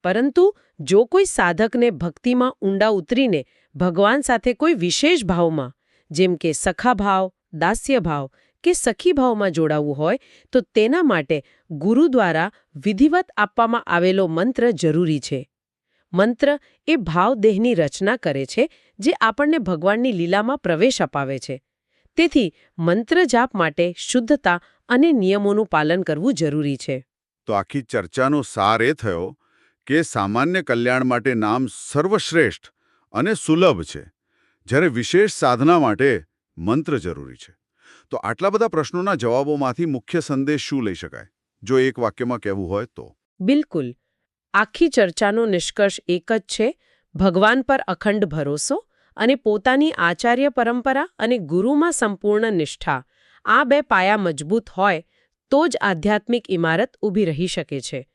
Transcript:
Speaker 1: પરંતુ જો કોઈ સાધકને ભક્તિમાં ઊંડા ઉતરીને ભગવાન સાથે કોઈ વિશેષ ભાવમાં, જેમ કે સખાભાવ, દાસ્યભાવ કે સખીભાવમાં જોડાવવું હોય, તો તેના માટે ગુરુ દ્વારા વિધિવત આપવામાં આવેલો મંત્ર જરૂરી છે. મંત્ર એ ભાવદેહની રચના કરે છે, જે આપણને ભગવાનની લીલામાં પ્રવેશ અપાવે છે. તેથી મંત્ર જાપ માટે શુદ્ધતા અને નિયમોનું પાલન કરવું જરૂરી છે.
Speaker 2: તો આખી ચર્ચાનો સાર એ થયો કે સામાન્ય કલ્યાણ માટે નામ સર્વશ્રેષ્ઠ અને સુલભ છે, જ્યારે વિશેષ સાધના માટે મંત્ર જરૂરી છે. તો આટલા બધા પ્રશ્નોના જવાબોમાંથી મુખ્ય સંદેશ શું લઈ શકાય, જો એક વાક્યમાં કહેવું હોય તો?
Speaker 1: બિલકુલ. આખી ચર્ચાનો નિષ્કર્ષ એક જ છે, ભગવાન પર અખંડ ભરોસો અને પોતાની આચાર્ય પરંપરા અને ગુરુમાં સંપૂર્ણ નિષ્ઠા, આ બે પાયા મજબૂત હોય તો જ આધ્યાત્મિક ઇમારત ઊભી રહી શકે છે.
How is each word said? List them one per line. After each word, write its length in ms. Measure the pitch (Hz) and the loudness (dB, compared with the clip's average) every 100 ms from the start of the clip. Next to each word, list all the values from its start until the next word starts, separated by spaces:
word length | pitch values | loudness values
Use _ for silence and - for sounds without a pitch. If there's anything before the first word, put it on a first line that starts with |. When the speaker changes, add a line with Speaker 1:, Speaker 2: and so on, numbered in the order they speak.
Speaker 1:
પરંતુ 520 | 180 202 269 294 381 - _ - | -2 0 2 4 2 2 _ -14
જો 260 | 143 196 | 2 2
કોઈ 200 | 247 370 | 4 2
સાધકને 640 | 381 - 180 170 220 247 240 | 2 2 0 2 0 2 0
ભક્તિમાં 640 | 156 170 - 247 247 240 - | 0 -8 -4 0 2 0 0
ઊંડા 260 | 196 196 214 | -2 2 2
ઉતરીને 580 | 202 156 240 262 160 123 _ _ | 0 0 0 2 0 -4 _ _
ભગવાન 460 | 135 180 170 202 269 | -2 -2 2 2 2
સાથે 320 | 269 233 247 | 0 0 0
કોઈ 200 | 240 311 | 0 0
વિશેષ 500 | 262 175 - 294 - | 2 0 0 2 2
ભાવમાં, 500 | 190 175 170 156 127 _ _ _ _ | 0 2 2 0 -6 _ _ _ _
જેમ 240 | 156 185 | 0 0
કે 160 | 170 165 | 2 -2
સખાભાવ, 800 | 147 196 170 247 226 202 190 190 _ _ | -2 -4 0 0 0 0 0 -2 _ _
દાસ્યભાવ 800 | 156 165 - - 262 170 147 135 _ _ _ | -2 -2 0 0 0 0 -4 -6 _ _ _
કે 100 | 339 | -2
સખીભાવમાં 760 | 349 247 208 359 285 254 214 196 | 0 -2 0 0 2 2 2 0
જોડાવવું 460 | 160 156 151 147 139 | 0 0 0 -2 -2
હોય, 220 | 156 247 _ _ _ | -2 -2 _ _ _
તો 100 | 202 | -2
તેના 420 | 190 - 220 330 | 0 0 2 2
માટે 400 | 311 180 143 151 - _ _ | 2 0 0 -4 -4 _ _
ગુરુ 360 | 151 170 240 330 | -4 2 4 4
દ્વારા 440 | 254 185 156 185 _ _ | 4 2 0 -2 _ _
વિધિવત 500 | 147 196 202 294 359 359 - | -6 -4 2 4 2 -2 -4
આપવામાં 460 | 208 - 226 233 | -2 0 0 0
આવેલો 440 | - 175 180 190 180 | 0 2 2 2 0
મંત્ર 440 | 160 220 254 240 | 0 -2 0 0
જરૂરી 480 | 180 160 156 175 151 | 0 0 0 0 -2
છે. 300 | - 135 - _ _ _ _ _ _ | -4 -10 -10 _ _ _ _ _ _
મંત્ર 460 | 175 214 240 285 285 _ _ - | 0 0 2 0 0 _ _ -2
એ 80 | |
ભાવદેહની 800 | 311 165 165 202 247 214 196 240 | -2 0 0 0 2 2 2 0
રચના 440 | 190 147 - 196 240 | 2 -2 0 -2 0
કરે 280 | 170 135 | -2 -4
છે, 240 | 135 - 302 _ _ - | -4 -2 -2 _ _ -4
જે 120 | 226 | -2
આપણને 460 | - 226 220 294 320 | 0 -2 0 0 0
ભગવાનની 540 | 185 165 180 214 254 | -2 0 0 2 0
લીલામાં 460 | 190 170 196 220 277 | -2 0 0 0 -4
પ્રવેશ 440 | 180 160 240 - | -2 2 0 2
અપાવે 380 | 160 143 135 135 | -2 -2 -4 -6
છે. 240 | - 135 _ _ _ _ _ | -8 -12 _ _ _ _ _
તેથી 380 | - 330 285 190 _ _ - | 0 2 2 0 _ _ -4
મંત્ર 460 | 165 190 226 330 | 0 0 2 2
જાપ 320 | 349 240 254 | 4 2 0
માટે 380 | 202 160 151 175 175 | 0 -2 0 -2 -4
શુદ્ધતા 640 | - 247 226 294 185 175 _ _ - | -2 -2 0 0 2 -2 _ _ -2
અને 220 | 285 330 | 4 4
નિયમોનું 540 | 269 185 202 202 208 | 4 2 2 2 0
પાલન 380 | 214 156 151 180 | 0 0 0 -2
કરવું 300 | 180 151 226 | -2 -2 -2
જરૂરી 440 | 180 156 151 143 135 | -2 -2 -2 -4 -4
છે. 300 | - 131 _ _ _ _ | -8 -10 _ _ _ _
Speaker 2:
તો 80 | - | -4
આખી 280 | 104 95 143 | -4 -2 -8
ચર્ચાનો 600 | 117 120 87 - 131 147 | -4 -6 -4 -2 0 0
સાર 400 | 131 107 101 110 | -4 0 0 2
એ 120 | 120 | 0
થયો 440 | 156 110 85 90 139 _ _ _ _ - | -2 -4 -4 -6 -12 _ _ _ _ -2
કે 140 | 151 | -2
સામાન્ય 600 | 151 113 98 113 147 185 | 0 -4 -2 0 0 -2
કલ્યાણ 420 | 147 120 120 127 | -2 -2 0 0
માટે 300 | 127 120 120 | 0 0 0
નામ 340 | 117 107 123 123 - - | 0 0 -2 -4 -8 -6
સર્વશ્રેષ્ઠ 680 | 143 180 202 - 165 120 - - _ _ _ _ | -2 0 -2 0 2 2 -2 -18 _ _ _ _
અને 220 | 107 175 | -4 -2
સુલભ 480 | 214 - 160 180 92 | -2 0 4 4 2
છે, 300 | 78 76 - _ _ _ _ _ | -6 -14 -18 _ _ _ _ _
જ્યારે 220 | - 139 170 | -2 0 0
વિશેષ 460 | 117 117 175 208 | -2 0 2 2
સાધના 460 | - 139 120 143 175 | 2 0 2 2 4
માટે 440 | 131 101 139 104 - _ _ - | 2 2 0 0 -6 _ _ -8
મંત્ર 400 | 87 135 160 135 | -4 -2 -2 -6
જરૂરી 380 | 85 76 67 | -6 -10 -16
છે. 200 | 62 - _ _ _ _ _ _ | -20 -20 _ _ _ _ _ _
તો 80 | - | -8
આટલા 320 | 107 117 190 | -6 -2 -2
બધા 180 | 202 226 | 0 0
પ્રશ્નોના 480 | 156 147 175 196 | -2 -4 -4 -2
જવાબોમાંથી 720 | 165 117 123 139 147 131 120 | -2 0 0 0 -2 -2 -2
મુખ્ય 340 | 170 131 - 175 | -4 -4 -4 -6
સંદેશ 400 | - 135 139 151 | -2 -4 -2 -4
શું 240 | - 139 | -4 -4
લઈ 100 | 107 | -4
શકાય, 340 | 82 82 57 53 _ _ _ | -6 -12 -16 -20 _ _ _
જો 160 | 98 131 | 0 2
એક 200 | 131 123 | 2 0
વાક્યમાં 400 | 113 - 123 120 | -6 -4 -6 -4
કહેવું 300 | 104 98 87 | -4 -6 -4
હોય 160 | 101 | -6
તો? 320 | 120 - 58 _ _ _ | -8 -16 -20 _ _ _
Speaker 1:
બિલકુલ. 560 | 190 285 294 165 123 123 _ _ _ _ _ | 0 0 -2 -8 -8 -12 _ _ _ _ _
આખી 340 | 196 214 - 339 | -2 -2 0 0
ચર્ચાનો 580 | 262 190 - 208 220 | 2 0 2 0 0
નિષ્કર્ષ 540 | 226 180 - - 202 - - | 0 -2 -2 0 0 0 -4
એક 260 | 175 - | -4 -2
જ 80 | 220 | -4
છે, 380 | - - 220 - _ _ _ | -4 -2 -2 -4 _ _ _
ભગવાન 460 | 151 190 175 214 254 | 0 2 4 4 2
પર 180 | 254 269 | 2 -2
અખંડ 460 | - 180 214 208 | -2 -4 -2 0
ભરોસો 600 | 196 156 143 147 - 359 _ _ _ | -2 -2 -4 -4 -4 -6 _ _ _
અને 200 | - 220 | -2 0
પોતાની 560 | 277 220 214 254 262 311 | 2 0 0 2 2 0
આચાર્ય 580 | - 170 175 240 240 277 | 0 -2 0 0 2 0
પરંપરા 600 | 262 226 247 269 262 339 - | 0 -2 -2 -2 -2 -4 -4
અને 180 | 220 247 | -2 -2
ગુરુમાં 540 | 151 170 220 294 339 | 0 -2 2 2 0
સંપૂર્ણ 600 | 330 220 196 208 208 226 | 0 -2 -2 0 0 0
નિષ્ઠા, 520 | 190 147 - - 135 - _ _ _ | -2 -4 -6 -6 -6 -6 _ _ _
આ 180 | - 233 | 0 2
બે 180 | 269 285 | 4 0
પાયા 360 | 294 196 190 214 | 2 2 2 2
મજબૂત 520 | 180 143 147 226 - | 0 -4 -4 -4 -4
હોય 340 | 180 196 165 - _ _ _ _ | -2 0 0 -8 _ _ _ _
તો 180 | 277 330 | 2 2
જ 100 | 214 | 0
આધ્યાત્મિક 600 | - 170 196 208 - 240 - | -2 0 0 -2 -2 -4 -2
ઇમારત 480 | 180 165 170 240 _ | -2 0 0 -2 _
ઊભી 240 | 214 190 | -2 0
રહી 220 | 185 147 185 | -2 -2 -4
શકે 340 | - 156 143 | -6 -8 -10
છે. 260 | - 135 135 | -8 -12 -14